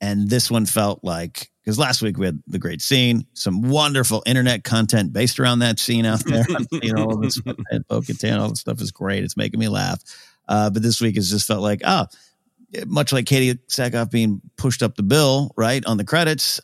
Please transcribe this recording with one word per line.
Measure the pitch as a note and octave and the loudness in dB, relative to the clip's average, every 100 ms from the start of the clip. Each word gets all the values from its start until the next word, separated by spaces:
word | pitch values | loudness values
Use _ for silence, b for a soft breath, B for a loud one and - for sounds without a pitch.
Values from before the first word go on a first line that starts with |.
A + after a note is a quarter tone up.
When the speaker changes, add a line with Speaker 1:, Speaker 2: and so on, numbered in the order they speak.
Speaker 1:
and | G2+ G2+ G2+ | -2 0 2
this | A#2+ A2+ | 2 2
one | A#2 G#2 | 0 0
felt | - G#2 G2 | 0 0 -2
like, | F#2 E2 E2+ - - _ | -4 -4 -6 -10 -16 _
'cause | - G#2+ | -4 0
last | C#3+ B2 | 0 0
week | A2 F2+ | 0 0
we | F#2+ | -2
had | D2+ - | -2 -6
the | F#2+ | -6
great | E2+ D#2+ | -6 -6
scene, | - C3+ B2 A#2 - | 0 2 4 2 -2
some | - - F#2 | -6 -2 0
wonderful | A#2+ D3 D3 C#3 A#2+ A2 - | 2 2 2 2 0 0 0
internet | B2+ B2+ A#2 | 2 2 0
content | - A2+ A2+ A2+ F#2 | 0 0 2 2 0
based | F2+ A#2+ - | 0 0 0
around | B2+ A#2+ | 0 2
that | A#2+ A2+ | 0 0
scene | - A#2 | -2 0
out | A2+ A2+ | 0 0
there. | - A#2 A#2 | 0 0 2
Speaker 2:
<laughs> | |
Speaker 1:
I've | F3 A#2+ E3 | 0 -4 -4
seen | A2+ A2 | -2 -2
all | A2 | 0
of | A2 | -2
this | A2 - | -2 -4
content, | A#2+ - - A#2 - | -6 -8 -6 -6 -2
Bo-Katan, | A2+ B2 A2+ A2 G#2+ | -4 -4 -4 -2 0
all | G#2+ | -2
this | - | -4
stuff | - A#2 | -6 -6
is | G#2+ | -6
great. | - F#2+ G2 | -6 -4 -4
It's | F#2+ - | -4 -4
making | G#2+ A2 | -4 -2
me | A2 | -2
laugh. | G2+ F#2+ F2+ - B B B - | -2 -2 -4 -10 B B B -2
Uh, | G#2 G#2 | 0 2
but | G2+ | 2
this | A2+ A2 | 0 2
week | A#2 G#2+ | 0 0
has | F#2 | 0
just | G#2 - | 0 0
felt | G#2 | -2
like, | G#2 G#2 | 0 0
oh, | - F#3+ - b b b _ _ _ - - | 2 0 0 b b b _ _ _ -12 -4
much | D3 C#3+ | -2 0
like | C3+ | 0
Katie | A#2 C3+ B2+ B2 - | 2 4 4 0 -4
Sackhoff | - B2 A#2 A2+ | -4 -2 -2 0
being | A#2 A2+ G2 - - | 2 2 0 -6 -4
pushed | C3+ B2 | -2 0
up | A#2+ - | -2 0
the | |
bill, | G2 C#3+ C#3+ C3+ C#3 - | 2 4 6 4 0 0
right, | A2+ C3+ G#2+ | 0 0 0
on | A2 | -2
the | |
credits, | G2 D#3+ E3 D#3 - - | 0 2 2 0 -2 -4